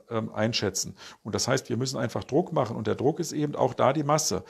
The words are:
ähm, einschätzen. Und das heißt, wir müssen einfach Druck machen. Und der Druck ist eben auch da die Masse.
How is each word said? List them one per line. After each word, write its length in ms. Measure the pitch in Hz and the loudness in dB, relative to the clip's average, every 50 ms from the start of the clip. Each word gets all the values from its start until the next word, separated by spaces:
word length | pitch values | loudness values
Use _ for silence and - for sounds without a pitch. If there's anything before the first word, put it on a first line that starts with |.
| _ - | _ -6
ähm, 240 | 117 113 110 110 | -4 -4 -4 -4
einschätzen. 640 | - 107 107 120 117 - 110 95 92 - - - - - - - - - | -2 0 0 2 2 0 0 0 0 -2 -6 -6 -10 -14 -16 -20 -18 -14
Und 120 | - 113 101 | -6 -4 -2
das 120 | 101 - | 0 2
heißt, 220 | 120 135 131 - - | 2 2 0 0 -2
wir 80 | 120 | -2
müssen 220 | 113 131 131 135 123 | -2 -2 -2 -2 -2
einfach 260 | 120 117 - 104 - | -2 -2 -4 -4 -4
Druck 300 | - 123 160 185 - 160 | 0 0 0 0 2 0
machen. 220 | 151 123 110 117 | 0 0 0 -2
Und 100 | 117 107 | -2 -2
der 80 | - 113 | -2 0
Druck 260 | - 113 143 160 - | 2 2 2 2 0
ist 120 | 165 - | -4 -4
eben 220 | - 151 147 147 147 | -2 -2 -2 -2 0
auch 200 | - 131 123 123 | 2 0 2 2
da 180 | - 117 123 | 4 4 4
die 120 | 139 156 143 | 4 2 2
Masse. 380 | 143 151 156 - - 95 85 - - | 2 2 2 2 0 -2 -4 -4 -8